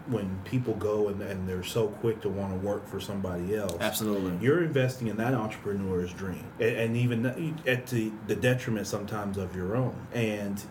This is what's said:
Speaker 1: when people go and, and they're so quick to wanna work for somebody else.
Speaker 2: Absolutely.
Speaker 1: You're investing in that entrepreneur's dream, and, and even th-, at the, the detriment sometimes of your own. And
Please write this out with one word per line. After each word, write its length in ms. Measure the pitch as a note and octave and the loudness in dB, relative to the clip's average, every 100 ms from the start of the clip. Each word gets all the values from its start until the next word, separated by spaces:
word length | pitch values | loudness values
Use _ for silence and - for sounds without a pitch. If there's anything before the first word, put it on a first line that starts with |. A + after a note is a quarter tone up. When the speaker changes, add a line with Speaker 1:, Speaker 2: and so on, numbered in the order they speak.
| - | -2
Speaker 1:
when 300 | A2+ G2 F#2+ | 0 0 -4
people 300 | - B2+ A#2+ | -2 0 0
go 340 | G2+ G#2+ G#2+ G#2 | 0 0 2 2
and, 120 | G2 | 0
and 260 | F#2 G2 F#2 | -4 -4 -2
they're 140 | F#2 | -4
so 260 | F2+ A#2+ G#2+ | -2 2 0
quick 320 | - A#2 G#2+ | 2 0 0
to 80 | G2+ | 0
wanna 280 | G2 G2 F#2+ | -2 -2 -2
work 300 | G2+ G#2 - | 0 -2 -4
for 140 | G2 | -6
somebody 560 | G2 G2 F#2 F2 F2+ G#2+ | -4 -4 -2 -2 0 0
else. 180 | G2 E2+ | 0 0
Speaker 2:
Absolutely. 560 | F#2 - G#2+ G2+ F#2 F2 | 0 2 2 2 0 2
Speaker 1:
You're 180 | A#2 E3+ | 4 4
investing 460 | D#3+ C3+ C3 - A#2 | 4 4 2 2 -2
in 80 | G#2 | 0
that 160 | A#2 | 2
entrepreneur's 800 | C3 A2 - G2+ G2+ F#2+ F2+ F2+ | 2 0 -4 -4 -2 0 0 0
dream, 320 | F2+ F#2+ E2 - - | -4 -6 -6 -6 0
and, 160 | A2+ A2+ | 2 4
and 200 | A2+ A#2+ | 2 4
even 260 | B2 A2+ | 4 4
th-, 320 | B2+ B2+ D#3+ D#3 C3 | 0 0 -4 -2 0
at 200 | A#2+ - | 0 2
the, 260 | A#2+ A2 G#2+ G2+ | 0 0 -2 -4
the 100 | G#2 | 2
detriment 500 | B2+ B2+ - G#2+ G2 | 4 4 2 -2 0
sometimes 520 | G#2 G2+ G#2+ G2+ F#2+ | -4 -2 -4 -2 -2
of 180 | F2+ F#2 | -2 -2
your 200 | F2+ A#2+ | 0 0
own. 200 | A#2+ - - | 0 -2 -6
And 500 | A#2+ A2 G#2 G2+ G2+ - | 0 0 0 -2 -4 -6